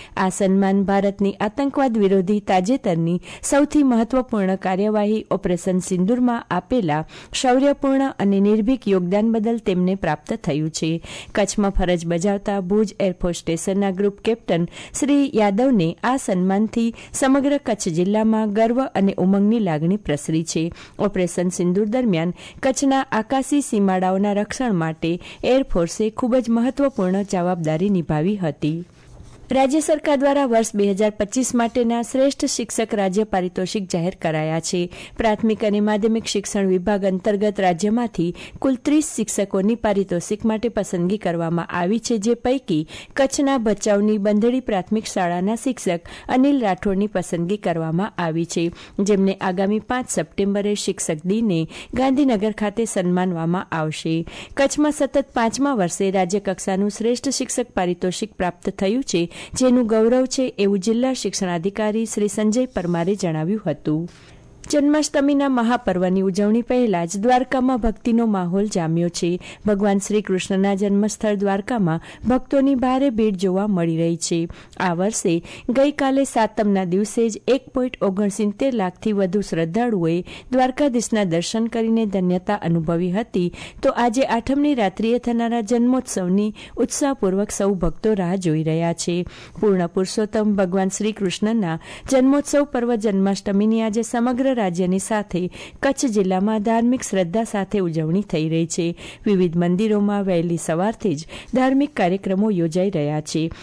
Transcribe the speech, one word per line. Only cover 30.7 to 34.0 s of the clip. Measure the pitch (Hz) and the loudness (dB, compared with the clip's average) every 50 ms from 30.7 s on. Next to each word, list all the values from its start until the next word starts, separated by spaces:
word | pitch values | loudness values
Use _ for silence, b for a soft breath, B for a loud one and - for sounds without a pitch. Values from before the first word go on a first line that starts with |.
| - | 0
બે | 202 202 202 | 0 2 2
હજાર | 196 185 214 214 | 2 2 0 0
પચીસ | 208 - 214 202 - 262 247 - - | 0 -2 -4 -2 -2 -2 -2 0 0
માટેના | 240 233 226 - 254 240 233 233 233 | 0 0 0 0 0 0 2 0 -2
શ્રેષ્ઠ | 233 - - 262 262 285 269 - 294 | -2 -2 0 2 2 2 2 0 -2
શિક્ષક | 269 - - 240 - - - 233 - - | -2 -2 -4 -6 -4 -4 -4 -2 -2 0
રાજ્ય | 202 196 190 180 208 220 | 0 0 0 0 0 0
પારિતોષિક | 214 - 185 180 180 - - 185 180 - 220 190 175 | 0 0 -2 -2 -2 -2 -4 -4 -2 -4 -4 -4 -2
જાહેર | - 175 | -2 -2